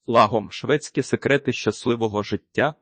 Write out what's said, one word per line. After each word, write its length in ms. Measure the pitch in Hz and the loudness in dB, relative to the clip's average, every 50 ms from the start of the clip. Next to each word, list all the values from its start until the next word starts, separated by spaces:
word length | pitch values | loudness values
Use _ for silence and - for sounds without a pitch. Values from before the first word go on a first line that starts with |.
| _ | _
«Лагом. 420 | - 117 120 110 101 120 110 101 90 | 0 4 4 4 4 4 0 -2 -4
Шведські 520 | - - - 117 143 147 - - - 147 131 | -10 -8 -2 0 0 0 0 -4 -4 -4 -4
секрети 500 | - - - - 127 139 135 - 127 120 | -2 -2 0 2 2 2 2 2 0 -4
щасливого 720 | - - 110 104 - - 123 117 117 113 110 101 104 101 | -2 -2 -2 -2 -2 0 -2 0 0 0 -2 -2 -2 -4
життя» 520 | - 107 101 _ _ - - 120 151 151 _ | -4 -4 -6 _ _ -2 -2 -2 -2 -2 _